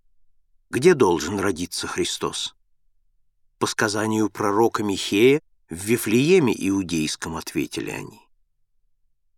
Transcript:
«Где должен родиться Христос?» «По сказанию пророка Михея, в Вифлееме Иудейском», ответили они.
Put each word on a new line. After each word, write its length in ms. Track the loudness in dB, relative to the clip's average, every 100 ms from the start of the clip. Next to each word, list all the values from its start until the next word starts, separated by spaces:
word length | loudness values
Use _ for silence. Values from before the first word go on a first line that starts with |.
| _ _ _ _ _ _ _
«Где 240 | 2 4
должен 460 | 6 4 4 -2 -2
родиться 480 | -2 -2 -6 -8 -8
Христос?» 680 | -4 -4 -4 -6 -6 -10 _ _ _ _ _ _ _ _ _ _ -6
«По 100 | -4
сказанию 600 | 0 -2 0 -2 0 0
пророка 540 | 0 0 4 2 2
Михея, 580 | -4 -4 0 4 4 4 _ _ -16
в 60 | -10
Вифлееме 800 | -2 -2 2 2 4 4 4 0 -2
Иудейском», 680 | -2 -2 -2 -2 -4 -8 -10
ответили 540 | -8 -6 -6 -6 -8
они. 320 | -10 -12 -18 _ _ _ _ _ _ _ _ _ _ _